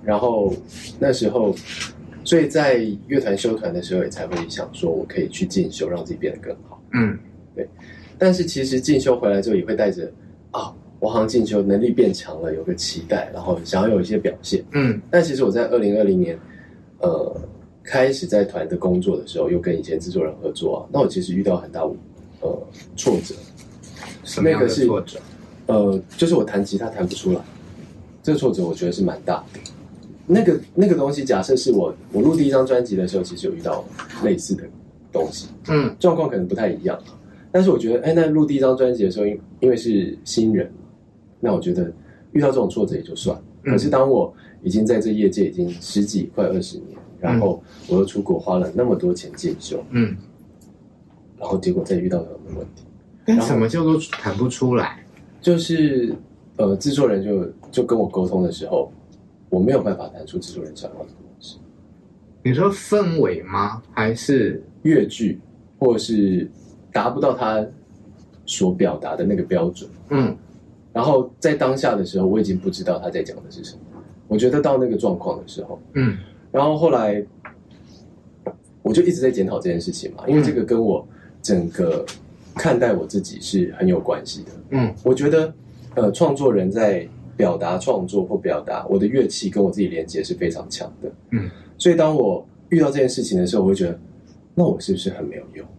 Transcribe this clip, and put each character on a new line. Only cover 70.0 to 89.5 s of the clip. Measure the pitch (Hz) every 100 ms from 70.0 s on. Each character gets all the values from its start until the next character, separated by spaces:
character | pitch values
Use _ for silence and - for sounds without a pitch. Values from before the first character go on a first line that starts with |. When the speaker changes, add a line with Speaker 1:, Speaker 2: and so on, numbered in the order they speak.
| -
Speaker 2:
嗯。 | 143 113 - - - - - -
Speaker 1:
然 | 117
后 | - 139 123 -
在 | 160
当 | 147 131 135
下 | 131 104
的 | 90
时 | 95
候， | 92
我 | 110
已 |
经 | 98 90
不 | 95
知 | 92
道 | 92 90
他 | 87
在 | -
讲 | - -
的 | -
是 | -
什 | - -
么。 | - - - - -
我 | 107
觉 | 123
得 | 147
到 | 147 131
那 | 123
个 | 104
状 | 107 -
况 | - -
的 | -
时 | -
候， | - - -
Speaker 2:
嗯。 | 143 127 95 - - -
Speaker 1:
然 | 131
后 | 147 151
后 | 165
来 | 127 107 104 101 - - - - - - - - - - - - - - -
我 | 107
就 | 117
一 | 175
直 | -
在 | 127
检 | - 95
讨 | -
这 | -
件 | 170
事 | -
情 | - -
嘛， | - -
因 | 151
为 |
这 | 143
个 | 120
跟 | - 117
我 | 110 92 - - - -
整 | - 95 85
个 | - 87 82 - - - - -
看 | - 160 123
待 | 120
我 | 95 -
自 | 101
己 | 90 -
是 | - 98 90 -
很 | 92
有 | 175
关 | - - -
系 | -
的。 | - - -
Speaker 2:
嗯。 | 135 113 101
Speaker 1:
我 | 127
觉 | 131 143
得， | 160 160 - - - - -
呃， | 107
创 | 98 160 139
作 | 135
人 | 104 92
在 | 107 107 90 85 - - -
表 | 95 85
达 | 170 -
创 | - 95 90
作 | 98
或 | 90 98
表 | 87 78
达 | - - -
我 | -
的 | 104
乐 | 135 113
器 | -
跟 | 101